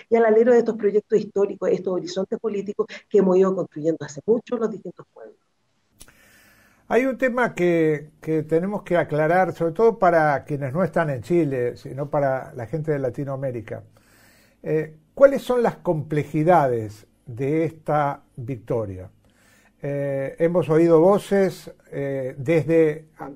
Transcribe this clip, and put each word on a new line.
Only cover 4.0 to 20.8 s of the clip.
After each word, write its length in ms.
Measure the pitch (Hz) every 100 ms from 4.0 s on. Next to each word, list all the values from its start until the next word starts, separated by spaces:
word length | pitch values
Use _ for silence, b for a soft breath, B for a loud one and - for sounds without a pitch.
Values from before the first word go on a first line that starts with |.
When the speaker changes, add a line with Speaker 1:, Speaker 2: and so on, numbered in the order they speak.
| 143
Speaker 1:
hace 160 | 143 -
mucho 320 | 233 - 240
los 120 | 220
distintos 380 | 196 180 - -
pueblos. 260 | 117 110 - _ _ _ _ _ - - b b b b b b b b
Speaker 2:
Hay 160 | 226 269
un 120 | 240
tema 380 | 262 247 220 -
que, 560 | 175 170 156 147 151 _
que 220 | 156 156
tenemos 400 | 156 165 190 202
que 140 | - 175
aclarar, 560 | - 151 156 180 175
sobre 180 | 156 165
todo 260 | 160 226 -
para 460 | 180 165 151 135
quienes 300 | - 143 139
no 100 | 156
están 260 | 165 175 156
en 140 | 127
Chile, 540 | 104 175 151 131 120 120
sino 340 | 135 135 143
para 420 | 151 139 131 -
la 140 | 123 117
gente 240 | 160 156
de 80 | 143
Latinoamérica. 840 | 131 127 139 135 135 117 104 110 - _ b b b b b b
Eh, 360 | 165 156 156 - _ -
¿cuáles 260 | 277 277
son 220 | - 247
las 140 | 214 -
complejidades 1300 | 180 156 131 151 143 156 160 170 135 117 104 104 - _ -
de 380 | 117 139 160 160
esta 560 | 160 - 151 143 143 _ -
victoria? 720 | 117 117 - 120 101 92 92 _ _ b b b b _ 143
Eh, 480 | 143 139 135 135 -
hemos 280 | 170 175 135
oído 300 | 160